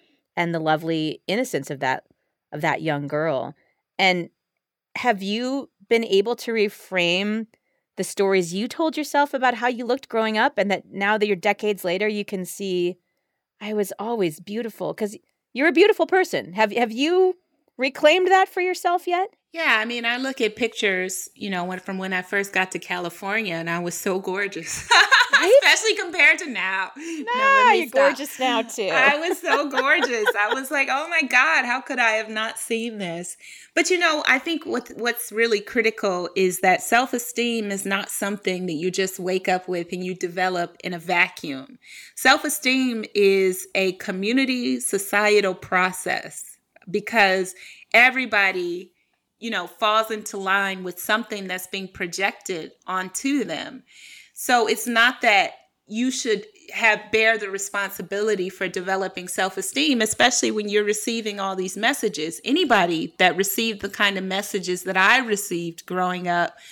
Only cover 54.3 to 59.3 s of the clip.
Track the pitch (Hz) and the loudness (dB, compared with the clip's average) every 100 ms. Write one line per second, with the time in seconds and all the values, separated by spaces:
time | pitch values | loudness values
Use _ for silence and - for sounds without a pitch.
54.3 | - - 247 214 233 240 233 240 247 233 | -12 0 2 2 0 0 4 4 4 4
55.3 | 202 170 - _ _ _ 214 254 254 240 | 4 2 -4 _ _ _ -4 -2 -2 -2
56.3 | 202 - _ - - 220 214 - 220 220 | -2 -4 _ -12 0 2 2 2 2 4
57.3 | 226 202 190 - 202 196 - 180 202 220 | 2 -2 -8 -6 -4 -4 -6 -6 -2 0
58.3 | 202 185 - 185 185 180 190 185 185 180 | 0 -2 -4 -6 -4 -2 -2 -2 -6 -10